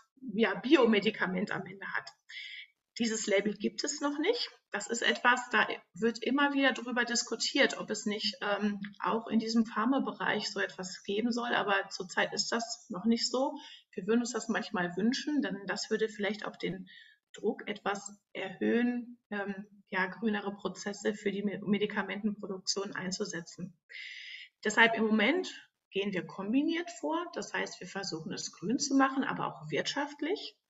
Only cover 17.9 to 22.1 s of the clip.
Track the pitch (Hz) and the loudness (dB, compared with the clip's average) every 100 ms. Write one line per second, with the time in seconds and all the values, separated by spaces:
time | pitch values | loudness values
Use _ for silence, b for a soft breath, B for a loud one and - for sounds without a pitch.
17.9 | 202 - - _ 196 190 185 208 226 240 | -4 -8 -18 _ -8 -8 -2 2 4 4
18.9 | 247 233 - _ 202 196 196 208 - _ | 0 -6 -16 _ -6 -4 -6 -10 -20 _
19.9 | 190 185 - 226 208 202 202 196 - 202 | -2 -2 0 0 0 -2 -4 -6 -4 -6
20.9 | 202 220 208 202 196 208 185 - 196 208 | -2 -2 0 -2 -2 -2 -4 0 2 2
21.9 | 214 190 | -2 -4